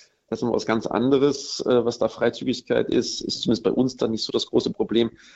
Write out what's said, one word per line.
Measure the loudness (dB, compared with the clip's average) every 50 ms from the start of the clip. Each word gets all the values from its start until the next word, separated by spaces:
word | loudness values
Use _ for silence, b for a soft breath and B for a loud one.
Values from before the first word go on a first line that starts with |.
| b b b b b _
das | -4 -2
ist | 0
noch | 0 0
was | 0 0
ganz | 0 0 0 0
anderes, | 0 0 0 4 4 4 4 4 2 2 -2 -6 -8 -8 -4 0
äh, | 2 4 4 2
was | 0 0 0
da | -2
Freizügigkeit | -2 0 0 -2 -2 0 -2 -4 -4 -4 -4 -4 -2 0 0 0 2
ist, | 0 0 0 0 -6 -8
ist | -6 -8 -6 -4
zumindest | 0 0 0 0 0
bei | 0
uns | 0 2 0 0 0
dann | -2 -2 -2
nicht | -2 -4 -4
so | -4
das | -4 -4 -4
große | 0 0 0 0 0
Problem. | -2 -4 -4 0 2 2 2 0 B B B B B